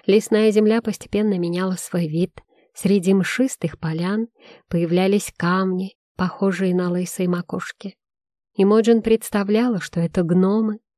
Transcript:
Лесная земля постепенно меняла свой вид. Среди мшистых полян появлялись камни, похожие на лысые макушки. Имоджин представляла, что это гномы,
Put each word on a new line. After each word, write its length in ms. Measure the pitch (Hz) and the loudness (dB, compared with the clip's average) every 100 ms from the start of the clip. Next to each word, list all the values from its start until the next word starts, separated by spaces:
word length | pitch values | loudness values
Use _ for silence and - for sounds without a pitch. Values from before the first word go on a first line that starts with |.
| - | 2
Лесная 460 | 208 - 214 220 | 2 2 2 4
земля 300 | 208 214 226 | 4 4 2
постепенно 560 | 226 202 - 202 214 185 | -2 -8 -6 -2 0 0
меняла 360 | 170 175 190 | -2 -2 -2
свой 340 | 180 - 180 165 | -4 -4 -4 -2
вид. 240 | 160 185 - - _ _ | -2 -4 -6 -20 _ _
Среди 400 | - - 202 175 | -4 0 2 4
мшистых 640 | 196 180 - 262 - 165 - | 2 2 0 -2 -2 -8 -6
полян 520 | 160 160 180 214 233 _ - - _ | -6 -4 -4 -4 -6 _ -20 -20 _
появлялись 640 | 170 170 175 190 202 - - | -2 0 2 2 0 -2 -4
камни, 600 | 175 185 190 185 190 - _ - | -2 0 0 -2 -6 -12 _ -6
похожие 580 | 185 - 196 175 190 | -6 -2 -2 0 0
на 160 | 180 180 | 0 0
лысые 380 | 175 180 - 180 | -2 -4 -4 -2
макушки. 680 | 175 - 185 - - 196 - _ _ _ _ _ - | -2 -4 -8 -10 -12 -16 -18 _ _ _ _ _ 0
Имоджин 460 | 196 220 226 233 | 4 4 4 2
представляла, 800 | 220 220 - 208 196 214 247 202 | 2 0 0 -4 0 0 0 -2
что 180 | - 170 | -4 -4
это 240 | 165 190 | -2 -2
гномы, 560 | 165 180 185 214 220 214 _ | 2 2 2 2 -2 -4 _